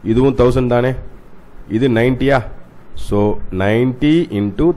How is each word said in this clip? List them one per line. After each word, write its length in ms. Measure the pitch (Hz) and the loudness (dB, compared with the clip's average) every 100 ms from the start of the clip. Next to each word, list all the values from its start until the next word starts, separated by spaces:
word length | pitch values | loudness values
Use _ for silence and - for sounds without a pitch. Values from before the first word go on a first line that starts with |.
| - | 0
இதுவும் 240 | 113 135 131 | 2 2 4
தௌசண்ட் 320 | 123 131 127 120 | 2 2 2 0
தானே? 160 | 127 127 - - - - - - - 110 | 0 -4 -10 -16 -20 -20 -18 -18 -6 0
இது 100 | 135 113 | 2 2
நைன்ட்டியா? 400 | 123 123 131 135 - - - - - - - | 2 2 2 2 0 -12 -16 -20 -12 -8 -2
So, 100 | 101 104 95 - 92 | 0 2 0 -4 -2
நைன்ட்டி 520 | 98 110 127 127 147 160 170 104 | 0 2 0 0 2 2 0 -2
into 280 | 104 98 160 | -4 0 0